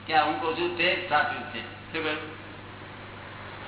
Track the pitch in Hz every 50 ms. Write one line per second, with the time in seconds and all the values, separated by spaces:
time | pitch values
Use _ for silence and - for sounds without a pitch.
0 | - - 160 156 151 151 160 160 165 160 160 160 175 175 - 170 170 185 185 175
1 | - - 147 151 - - - - 120 - - 113 - - - - - - - 160
2 | 156 156 156 156 - - - - - - - - - - - - - - - -
3 | - - - - - - - - - - - - -